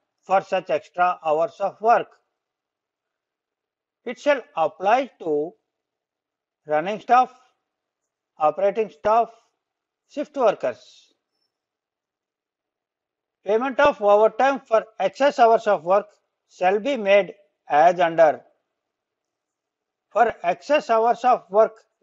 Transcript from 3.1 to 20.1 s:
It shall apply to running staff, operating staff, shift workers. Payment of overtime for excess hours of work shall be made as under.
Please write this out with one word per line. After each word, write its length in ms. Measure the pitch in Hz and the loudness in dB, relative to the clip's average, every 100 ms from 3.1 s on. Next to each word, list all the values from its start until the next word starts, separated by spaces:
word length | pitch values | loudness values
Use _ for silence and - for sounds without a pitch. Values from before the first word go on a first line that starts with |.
| _ _ _ _ _ _ _ _ _ 240 | _ _ _ _ _ _ _ _ _ -16
It 140 | 247 | -6
shall 220 | 285 277 - 165 | -2 -2 -4 -6
apply 560 | 156 - 190 247 269 - | -6 -4 -2 -2 -2 -10
to 340 | 180 147 160 - _ _ _ _ _ _ _ _ _ _ 147 | -4 -4 -4 -12 _ _ _ _ _ _ _ _ _ _ -6
running 340 | 151 180 214 | -4 -4 -8
staff, 320 | - 247 247 _ _ _ _ _ _ _ _ _ _ - | 0 0 0 _ _ _ _ _ _ _ _ _ _ -4
operating 500 | 151 151 196 196 214 | -4 -2 -4 -4 -8
staff, 400 | - 208 226 226 - _ _ _ _ _ _ _ | -6 -2 0 -2 -8 _ _ _ _ _ _ _
shift 260 | 185 185 277 | -12 -10 -2
workers. 760 | 220 156 131 113 _ _ _ _ _ _ _ _ _ _ _ _ _ _ _ _ _ _ _ _ _ _ _ _ _ _ 185 | -2 -2 -6 -10 _ _ _ _ _ _ _ _ _ _ _ _ _ _ _ _ _ _ _ _ _ _ _ _ _ _ -4
Payment 340 | 220 269 247 | -2 -2 0
of 220 | 285 285 | 0 0
overtime 600 | 202 208 220 220 262 269 | 2 4 2 2 -2 -2
for 240 | - 220 - - | -2 -2 -2 -6
excess 380 | 190 - 285 285 | -6 -2 0 4
hours 300 | 226 226 220 | 4 4 0
of 160 | 180 | -2
work 240 | 165 202 - _ _ _ _ | 0 -2 -2 _ _ _ _
shall 300 | - 180 208 | -4 -2 -2
be 180 | 254 262 | -4 -4
made 360 | 196 202 175 - _ _ - | 2 2 0 -8 _ _ -2
as 300 | 147 170 180 | 2 4 2
under. 420 | 170 165 156 123 _ _ _ _ _ _ _ _ _ _ _ _ _ _ _ _ _ | 0 4 2 2 _ _ _ _ _ _ _ _ _ _ _ _ _ _ _ _ _